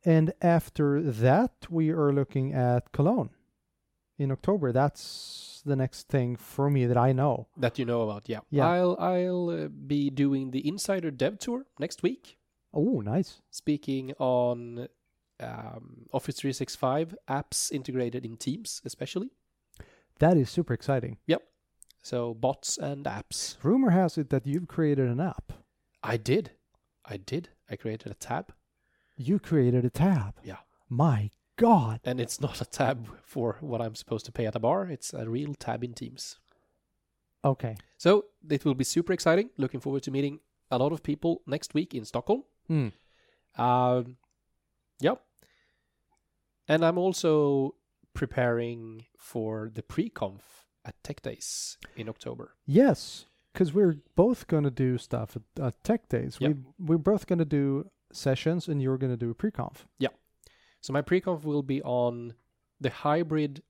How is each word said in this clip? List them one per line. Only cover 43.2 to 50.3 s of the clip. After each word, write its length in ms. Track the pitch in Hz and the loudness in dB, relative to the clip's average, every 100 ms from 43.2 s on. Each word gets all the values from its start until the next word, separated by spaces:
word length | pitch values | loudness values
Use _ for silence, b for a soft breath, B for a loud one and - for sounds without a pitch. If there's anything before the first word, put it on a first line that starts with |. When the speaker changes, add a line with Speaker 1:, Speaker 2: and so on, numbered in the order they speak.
| _ _ _ - | _ _ _ -2
Speaker 2:
Um, 600 | 123 123 123 123 123 127 _ _ _ _ _ _ _ - | 2 4 4 2 -2 -12 _ _ _ _ _ _ _ -2
yeah. 160 | 151 254 _ _ _ _ _ _ _ _ _ _ _ _ _ _ - | 0 0 _ _ _ _ _ _ _ _ _ _ _ _ _ _ 0
And 180 | 156 165 | 4 4
I'm 140 | 180 | 2
also 760 | 190 180 170 151 143 139 135 - _ _ _ | 0 2 4 4 4 2 0 -4 _ _ _
preparing 920 | - 135 - 123 117 120 117 113 110 117 _ | -6 -4 0 0 0 -2 -6 -12 -18 -20 _
for 540 | - 120 110 110 110 | -10 -6 -4 -6 -8
the 80 | 110 | -10
pre-conf 840 | - - 220 - 98 | -8 -4 -4 -4 -8